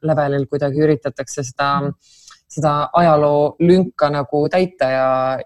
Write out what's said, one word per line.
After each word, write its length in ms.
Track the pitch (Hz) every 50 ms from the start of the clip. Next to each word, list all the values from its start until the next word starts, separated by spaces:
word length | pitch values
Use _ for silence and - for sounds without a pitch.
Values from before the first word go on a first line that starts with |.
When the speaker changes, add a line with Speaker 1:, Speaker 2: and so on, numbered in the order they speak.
| 156
Speaker 1:
levelil 420 | 156 151 151 147 139 139 139 135
kuidagi 280 | - 147 143 147 139 131 151 156
üritatakse 580 | 156 151 - - 139 - - 131 - - 147 131
seda, 360 | 127 - - 143 143 143 139
Speaker 2:
Mhm. 80 | 143 143 - _ _ _ _ _ _ - - _ _
Speaker 1:
seda 420 | - - 156 151 151 147 147 143 - -
ajaloo 600 | 170 175 165 151 147 147 147 147 147 147 143 - -
lünka 500 | 170 175 185 190 180 - - - 151 143
nagu 360 | 143 143 139 - 147 147 151 156
täita 400 | 170 185 185 185 - - 131 131
ja, 480 | 131 131 131 131 131 131 131 131 131 - -